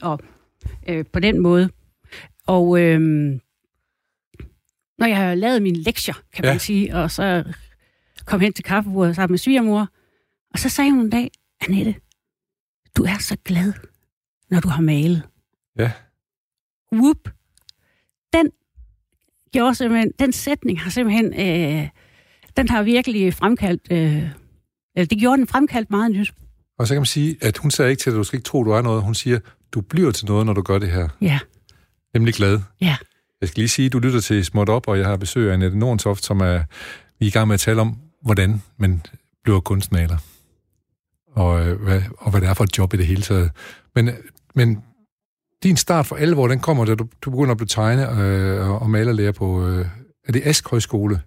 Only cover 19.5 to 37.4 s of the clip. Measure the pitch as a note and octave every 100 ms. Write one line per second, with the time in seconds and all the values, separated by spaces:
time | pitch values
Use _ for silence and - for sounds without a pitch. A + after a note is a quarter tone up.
19.5 | B3+ B3 B3 B3 A3+ A3 - C4 - -
20.5 | D4 B3+ E3+ E3+ A#3+ A#3 G#3+ A3 - F#3+
21.5 | E3 D3+ D#3 D3 _ _ _ _ _ -
22.5 | - A#3+ A#3 G#3 A#3+ B3+ G#3 F#3 - G3
23.5 | B3 G3 F3 - F3 D#3+ D3+ D#3+ - _
24.5 | _ _ _ _ - E3+ G#3 B3 C4+ B3
25.5 | C4 D4 B3 A3 G3+ A3+ G3 G#3 - -
26.5 | _ _ - A#2 C#3+ C3+ D3 D3+ D#3 A2
27.5 | - D3 - C3 C3+ - A2 G2+ B2+ -
28.5 | C#3 A2+ G#2+ A#2+ A2 G2+ A2 B2+ A#2+ -
29.5 | _ - A#2 F#2 D#3 E3 A2 G#2 G#2 A2
30.5 | G2+ F#2 G2 G2 F2+ E2 - F#3 C#3 -
31.5 | _ _ _ _ _ _ A#2 A#2 A2 G2+
32.5 | G#2 G2 - F3+ C#3 - _ _ - F#2
33.5 | - A2+ - C3 B2+ B2+ A#2+ - G#2 F2+
34.5 | G#2+ G#2 A#2 A#2 G2 G2 G2 G2 B2+ G#2+
35.5 | F#2 F#2 G2 B2 A2+ G#2+ G2+ - G2 F#2
36.5 | F2 D#2+ - - - _ - G#2+ A2